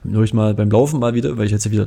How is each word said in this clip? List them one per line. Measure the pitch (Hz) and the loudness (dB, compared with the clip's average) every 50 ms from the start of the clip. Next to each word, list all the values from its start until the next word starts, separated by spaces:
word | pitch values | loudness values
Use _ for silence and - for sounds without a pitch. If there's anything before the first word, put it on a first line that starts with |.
| - | -10
nur | - 101 107 110 | -4 0 0 0
ich | 107 - | 2 2
mal | 113 107 107 104 | 0 2 2 0
beim | 104 107 104 | 0 0 2
Laufen | 104 110 135 147 156 143 | 4 2 2 2 0 -2
mal | 120 120 117 | -2 0 -2
wieder, | 120 - 143 127 | -2 -2 -2 -2
weil | 117 107 | -2 -2
ich | 107 104 | 0 0
jetzt | 104 107 110 | -2 -2 -2
wieder | 107 104 101 | 0 0 0